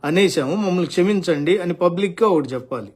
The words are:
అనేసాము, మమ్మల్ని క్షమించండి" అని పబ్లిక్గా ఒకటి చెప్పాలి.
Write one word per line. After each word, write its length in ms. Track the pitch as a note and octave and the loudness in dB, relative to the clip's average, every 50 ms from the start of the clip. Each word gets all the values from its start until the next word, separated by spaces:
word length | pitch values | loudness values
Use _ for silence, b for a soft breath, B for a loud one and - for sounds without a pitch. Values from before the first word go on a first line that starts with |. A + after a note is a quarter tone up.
| - | -4
అనేసాము, 520 | C#3+ D#3+ F#3 G3+ F#3 - D#3+ C#3 C3 D#3+ | 0 2 2 2 4 2 0 -2 0 -2
మమ్మల్ని 300 | G#3 G#3 F#3+ F3+ F3+ F3 | -2 0 0 0 0 -2
క్షమించండి" 720 | C#3+ - - F3 G3 G#3 G3 E3+ F3 E3 C#3+ D3 D#3 F#3 G#3 | -2 0 0 2 2 2 0 0 0 -2 0 2 0 0 0
అని 160 | F3+ F3 F3 | 0 -4 -4
పబ్లిక్గా 560 | - F3+ F3 F3 F3 G3+ G3 F3 - A3+ G#3+ | 0 0 0 0 0 -4 -4 0 0 2 2
ఒకటి 200 | F#3 D#3+ C#3+ B2 | 2 2 0 -2
చెప్పాలి. 440 | C3 B2+ A#2+ - C3+ A#2+ G#2+ G2+ - | -6 -10 -8 -8 -10 -10 -10 -12 -18